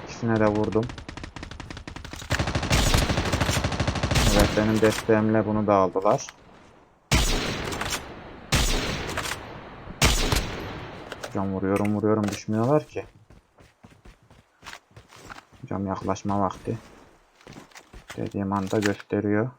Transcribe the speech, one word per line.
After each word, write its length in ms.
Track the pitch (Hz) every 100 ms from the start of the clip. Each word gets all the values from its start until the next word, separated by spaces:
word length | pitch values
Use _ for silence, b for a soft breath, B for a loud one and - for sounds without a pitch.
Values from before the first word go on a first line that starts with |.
İkisine 360 | - - 117 113
de 60 | 107
vurdum. 380 | 104 107 110 123 - - - - - - - - - - - - - - - - - - - - - - - - - - - - - - - - - - 101
Evet, 120 | 98 -
benim 240 | 107 110
desteğimle 680 | 110 - - 110 107 110 104
bunu 200 | 107 104
da 80 |
aldılar. 520 | 101 92 95 101 - - - - - - - _ _ _ - - - - - - - - - - - - - - - - - - - - - - - - - - - - - - - - - - - 98 101 - - - - -
Hocam 260 | 101 95
vuruyorum, 440 | 95 95 101 104 104
vuruyorum, 320 | 107 107 104
düşmüyorlar 560 | - - 110 120 151
ki. 200 | - 101 - - _ - _ _ - _ - - - - _ - _ _ - - _ - _ - - - _ -
Hocam 240 | - 98 98
yaklaşma 540 | 95 98 95 101 101
vakti. 380 | 101 - 117 113 - - - _ _ _ - - - - _ - - -
Dediğim 360 | 113 101 98
anda 260 | 101 98 113
gösteriyor. 720 | 104 98 - 104 101 104 123